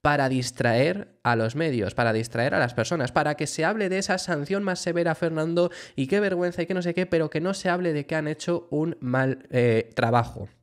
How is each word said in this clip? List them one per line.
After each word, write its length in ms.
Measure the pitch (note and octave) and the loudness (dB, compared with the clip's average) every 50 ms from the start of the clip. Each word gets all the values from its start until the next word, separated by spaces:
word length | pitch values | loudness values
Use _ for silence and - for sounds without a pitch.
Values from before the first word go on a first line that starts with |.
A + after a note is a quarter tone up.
para 280 | - D3+ D3 C#3+ C3+ C3 | 2 2 2 4 2 2
distraer 880 | C3 C3 B2 B2 - - B2 A#2 A2+ A#2+ C3+ E3 F#3 G3+ - - _ _ _ | 0 0 -2 -4 -4 0 0 2 4 4 2 2 0 -4 -8 -12 _ _ _
a 120 | B2 A#2+ | 2 2
los 200 | A2+ A2+ A2+ A#2+ | 2 2 0 0
medios, 400 | D3 E3 D#3+ C3 A#2 G2 F2+ - | -2 -2 0 0 0 -2 -2 0
para 180 | - A#2+ A2+ A2 | 0 0 2 2
distraer 400 | A2 A2+ A#2+ - A#2 A#2+ C#3+ - | 0 -2 -2 -2 -2 0 2 2
a 60 | F3 | 0
las 140 | C3+ A#2+ A#2+ | 0 0 0
personas, 380 | - A2+ - F3 E3 B2+ A#2+ | -2 -2 -2 0 -2 -2 0
para 240 | - D#3+ D3+ D3+ B3 | 0 0 0 0 -2
que 120 | - D3+ | -2 -4
se 180 | C#3+ - - D#3 | -6 -2 0 0
hable 240 | E3+ G#3+ A3+ G3+ F#3 | 0 0 0 -2 -2
de 80 | F#3 | -2
esa 200 | F#3+ F#3+ - F3+ | -2 -2 -2 -2
sanción 460 | F#3 - - F3 D3 C#3+ D3 F#3+ G3+ G3+ | -2 -2 -2 -2 -4 -2 -2 -2 -2 -2
más 160 | G3 F3+ - | -2 -4 -2
severa 320 | - F3+ E3+ E3+ E3+ E3+ | -4 -2 0 0 0 0
a 40 | D#3 | 0
Fernando 560 | - F3+ E3 E3 D#3 D#3 E3 E3+ F3 F3 E3+ - - - - - | 0 -2 -2 0 0 -2 0 2 2 2 0 0 -8 -16 -10 -4
y 100 | - C3+ | -4 -2
qué 140 | C3 G3 G3+ | 0 2 2
vergüenza 400 | G#3 G3 F#3 F3 F3+ F3 E3+ - | 2 2 0 0 0 -2 -2 -4
y 40 | E3 | -4
qué 60 | - F#3+ | -2 -2
no 80 | F3+ | -2
sé 120 | F3 F3 E3+ | -2 -2 0
qué, 120 | F3+ F3+ | -2 0
pero 240 | F3 - E3 D#3+ D3+ | 2 2 2 2 2
que 120 | - D#3 | 0 -2
no 120 | E3 F#3 G3 | -2 -2 -4
se 160 | F#3+ - F#3 | -2 0 0
hable 220 | F3 F3+ F3+ E3+ | 0 2 0 0
de 140 | D3+ D3 C#3+ | 0 -2 -2
que 100 | - D#3+ | -2 -2
han 140 | D#3+ D3+ D3+ | -2 -2 -2
hecho 380 | D3+ D3+ - - F3 E3+ E3+ - | -4 -4 -2 -2 -2 -2 -2 -4
un 260 | C#3 D3+ D#3 E3+ D#3+ - | -2 -2 0 -2 -4 -6
mal, 460 | - B2 B2+ C3 C3 C3 C3 - - - | -4 0 2 2 2 2 0 -4 -6 -2
eh, 400 | - B2+ A#2+ A#2+ A2 A2+ A2+ - - | 0 2 4 4 4 2 0 0 -2
trabajo. 520 | - C#3 A2+ A#2 A#2+ A#2 - - A#2 G#2+ - _ _ | 0 0 4 4 2 2 0 -6 -12 -14 -14 _ _